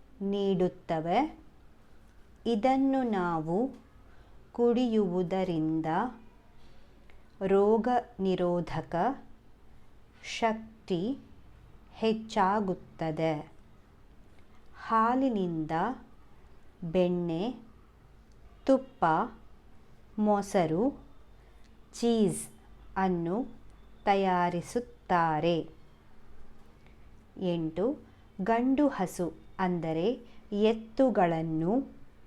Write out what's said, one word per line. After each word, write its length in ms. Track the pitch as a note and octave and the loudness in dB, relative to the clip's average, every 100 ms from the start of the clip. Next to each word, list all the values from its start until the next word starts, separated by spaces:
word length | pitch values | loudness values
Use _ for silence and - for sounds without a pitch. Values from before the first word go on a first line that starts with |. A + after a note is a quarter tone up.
| - - | -20 -8
ನೀಡುತ್ತವೆ. 960 | G3 G3+ G3 F#3 F3+ F3+ - E3 D#3+ G3+ D#4 - - - - - - - - - - - A3+ | -4 0 0 2 0 -2 -4 -4 2 2 2 -4 -20 -20 -20 -20 -20 -20 -20 -20 -20 -10 -2
ಇದನ್ನು 560 | A#3 B3+ C4 C4+ C4+ | 2 4 4 4 2
ನಾವು 540 | B3 G3+ F3 E3 D#3 F3+ C4 - - - - - - - - | 0 0 0 -2 -2 0 -2 -6 -20 -20 -20 -20 -20 -20 -16
ಕುಡಿಯುವುದರಿಂದ 1300 | - A#3+ A#3 B3+ A3 G3 F3 F3 F#3+ F#3 E3 D#3+ D#3+ D#3+ E3 B3 A#3+ - - - - - - - - - - - - | 0 2 4 2 2 2 0 0 -2 0 0 0 0 0 -2 -2 -6 -20 -20 -20 -20 -20 -20 -20 -20 -20 -20 -20 -6
ರೋಗ 460 | F#3+ G3 G3+ A3 A3+ B3 - - | 2 4 6 4 4 0 -2 -4
ನಿರೋಧಕ 760 | F#3+ F#3 F3 F3 D#3+ D#3+ - E3 G#3 C4+ - - - - - - - - - - - - | 0 2 2 0 -2 -6 -4 -2 -2 -2 -12 -20 -20 -20 -20 -20 -20 -20 -20 -20 -14 -2
ಶಕ್ತಿ 800 | A3+ A3 - - - F3+ G3+ C#4 - - - - - - - - | -2 -2 -8 -20 -4 -2 -2 -6 -10 -20 -20 -20 -20 -20 -20 -2
ಹೆಚ್ಚಾಗುತ್ತದೆ. 1300 | A3 A3 A3 G#3+ F#3+ G#3 G3 F3 - - D#3+ D#3 D#3+ D3+ - - - - - - - - - - - - - - - | 0 0 -2 0 2 2 0 -4 -8 -6 -6 -2 -2 -2 -6 -18 -20 -20 -20 -20 -20 -20 -20 -20 -20 -20 -20 -16 0
ಹಾಲಿನಿಂದ 840 | A3+ A3+ B3+ C4+ G#3+ F3+ E3 D3+ D#3+ G3+ B3+ - - - - - - - - | 2 4 4 2 0 -2 -2 -2 -2 -2 -4 -14 -20 -20 -20 -20 -20 -20 -12
ಬೆಣ್ಣೆ, 720 | E3+ F3+ F3+ F3 F3 E3 G#3+ C4 - - - - - - - - - - - | -4 2 2 2 -2 -2 -4 -6 -16 -20 -20 -20 -20 -20 -20 -20 -20 -8 2
ತುಪ್ಪ, 400 | C4+ - - E3+ D#3+ A#3 - - - - - - - - - | 2 2 -2 2 2 0 -8 -20 -20 -20 -20 -20 -20 -16 -2
ಮೊಸರು, 720 | G#3+ G3+ G3+ G3+ D#3+ D#3+ B3+ - - - - - - - - - - | 2 2 2 0 2 2 0 -2 -16 -20 -20 -20 -20 -20 -20 -20 -20
ಚೀಸ್ 540 | - A#3 A#3 G3+ D3+ - - - - - - | -2 0 4 2 0 -10 -18 -20 -20 -12 -2
ಅನ್ನು 380 | F#3+ F3+ E3+ G3+ C4+ - - - - - - | 0 0 0 -2 -4 -10 -20 -20 -20 -6 0
ತಯಾರಿಸುತ್ತಾರೆ. 1600 | G3 F#3+ F3+ F3 F3 - A#3+ A#3+ - - F3+ E3 D#3 E3 E3 D3+ - - - - - - - - - - - - - - - - - | 2 4 2 2 0 -4 -6 -6 -14 0 2 2 2 2 0 -2 -12 -20 -20 -20 -20 -18 -16 -14 -16 -20 -20 -20 -20 -20 -20 -20 -6
ಎಂಟು, 560 | F#3 E3+ D#3+ D#3+ G#3+ D4+ - - - - | -4 -2 -4 -2 -2 -4 -10 -20 -20 -8
ಗಂಡು 460 | F#3+ A3+ B3 C4+ D4 | -2 0 2 2 2
ಹಸು 460 | - F3+ - E3+ - - - | 0 -6 -2 -6 -6 -18 -4
ಅಂದರೆ 480 | F#3 F3+ D#3+ D#3+ F#3 B3+ - - - G3+ G#3+ | -2 0 -2 0 0 -2 -8 -20 -8 2 2
ಎತ್ತುಗಳನ್ನು 1040 | A3 - - C4+ G#3 F3 D#3+ D#3+ D#3+ E3 B3 C#4 - - - | 2 -6 2 4 4 2 2 -2 0 0 0 -2 -12 -20 -20